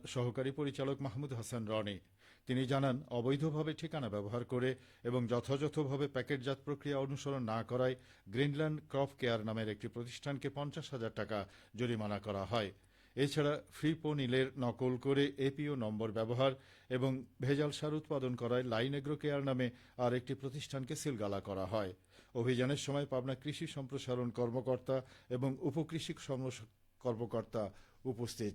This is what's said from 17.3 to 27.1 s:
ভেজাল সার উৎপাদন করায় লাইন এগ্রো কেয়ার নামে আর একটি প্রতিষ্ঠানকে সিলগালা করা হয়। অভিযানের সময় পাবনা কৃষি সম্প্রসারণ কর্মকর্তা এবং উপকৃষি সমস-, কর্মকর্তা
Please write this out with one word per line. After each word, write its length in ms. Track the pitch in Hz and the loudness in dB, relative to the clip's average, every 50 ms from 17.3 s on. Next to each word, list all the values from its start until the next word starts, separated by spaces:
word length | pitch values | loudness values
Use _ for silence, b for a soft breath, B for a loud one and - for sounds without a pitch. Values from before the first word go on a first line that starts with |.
| - - | -8 -2
ভেজাল 300 | 127 135 143 143 151 147 | 2 2 4 4 4 2
সার 220 | 139 - 151 151 151 | 0 -2 -2 -2 -2
উৎপাদন 420 | 156 151 - 156 139 131 127 123 | -2 -2 -2 -2 0 0 0 -2
করায় 280 | 120 120 117 123 123 127 | 0 0 0 2 2 2
লাইন 300 | 127 113 110 127 135 139 | 2 2 2 2 2 0
এগ্রো 220 | 143 135 143 151 | -2 -2 -2 -2
কেয়ার 280 | 143 - 147 143 143 139 | -2 0 0 0 2 2
নামে 260 | 139 131 127 127 120 123 B B B B B | 2 2 2 2 0 -2 B B B B B
আর 160 | 123 120 123 | 2 2 2
একটি 200 | 127 123 - 135 | 2 0 -2 -4
প্রতিষ্ঠানকে 600 | 127 135 135 127 147 - - - 135 135 - 156 | -4 -6 -8 -8 -8 -8 -6 -6 -6 -4 -4 -6
সিলগালা 440 | - - 151 131 104 107 101 101 98 | -4 -2 -2 -2 0 0 -2 -2 -2
করা 260 | - 101 98 95 95 | -2 -2 -4 -2 -2
হয়। 280 | 92 110 110 101 92 90 - _ B B B B B B | 0 0 0 0 -2 -4 -10 _ B B B B B B
অভিযানের 420 | 123 117 127 127 120 127 131 147 143 | -2 0 2 2 2 2 2 0 0
সময় 280 | - - 139 143 143 | -2 -2 -2 -2 -2
পাবনা 300 | 139 135 127 123 135 131 | 0 -2 -2 -2 -2 -4
কৃষি 320 | 123 - 147 143 - 165 151 | -4 -6 -6 -6 -6 -6 -8
সম্প্রসারণ 600 | - 143 135 123 139 139 - 127 123 123 123 120 | -6 -6 -8 -6 -6 -6 -4 -2 0 0 0 0
কর্মকর্তা 720 | 107 120 123 117 113 131 117 131 127 127 - - 135 131 127 B B B B B | 0 0 0 0 0 0 0 2 0 0 0 0 0 0 0 B B B B B
এবং 280 | 123 127 135 135 135 - | -2 0 0 0 0 0
উপকৃষি 520 | - 147 117 165 151 - 165 156 - - 160 - | 0 0 0 0 -2 -2 -2 -4 -4 -6 -8 -8
সমস-, 420 | - - 135 127 131 127 123 - 110 - _ _ _ _ _ _ | -6 -4 -2 -2 -2 -4 -4 -6 -10 -18 _ _ _ _ _ _
কর্মকর্তা 680 | - 127 | -2 0